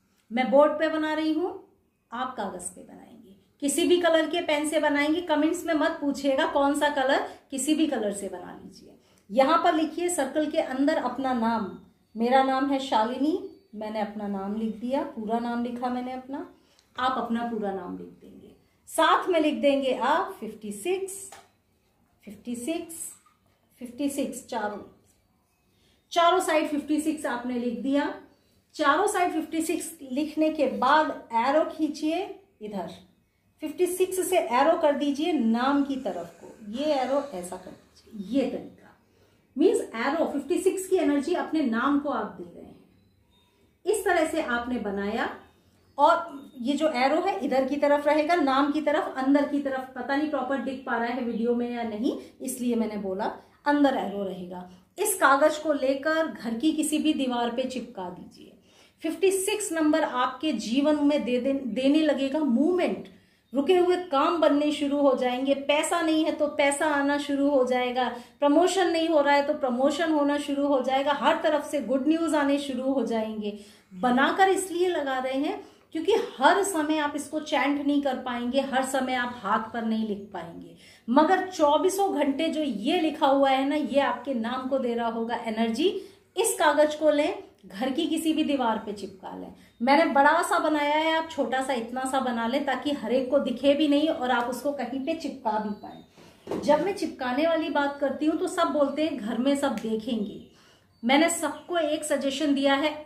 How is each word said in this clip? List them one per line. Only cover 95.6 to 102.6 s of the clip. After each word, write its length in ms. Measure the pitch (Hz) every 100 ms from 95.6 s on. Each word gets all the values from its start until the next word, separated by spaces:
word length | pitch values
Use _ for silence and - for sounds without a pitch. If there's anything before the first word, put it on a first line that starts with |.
| 202 202
पाएं। 840 | - - - _ - - - -
जब 240 | 226 302
मैं 100 | 359
चिपकाने 520 | 392 269 - 247 254 330
वाली 220 | 330 330
बात 280 | 285 285 285
करती 260 | 277 254 302
हूँ 100 | 339
तो 100 | 359
सब 240 | - 330
बोलते 320 | 294 277 -
हैं, 120 | 320 269
"घर 200 | 208 233
में 160 | 269 277
सब 200 | 277 226
देखेंगे।" 600 | 226 220 - 220 196 - - _ _ _ _ _
मैंने 280 | 233 285 339
सबको 480 | 339 294 - - 349
एक 260 | 302 311
सजेशन 500 | - 277 277 262 311
दिया 200 | 277